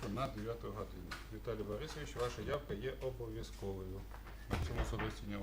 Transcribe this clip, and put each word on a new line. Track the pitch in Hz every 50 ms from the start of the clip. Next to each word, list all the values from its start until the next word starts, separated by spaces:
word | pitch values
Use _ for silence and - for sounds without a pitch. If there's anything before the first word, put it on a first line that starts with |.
| 127 110
на | 101 123 135 -
дев'яту | - 107 104 113 117 - - 107
годину. | 101 107 98 90 90 90 87 90 - - - - 113
Віталій | 107 - 120 110 107
Борисович, | 101 101 104 104 151 156 - 151 143 - -
ваша | 120 123 120 - 113
явка | 107 98 110 - - - 107
є | 101 120 135 127 -
обов'язковою. | 131 131 120 - 120 110 110 113 113 - - - - 98 95 92 95 92 95 98 95 - - - - - - - - -
На | - 95 -
цьому | - 120 117 113 -
судове | 117 107 107 110
засідання | 110 - - 104 101 101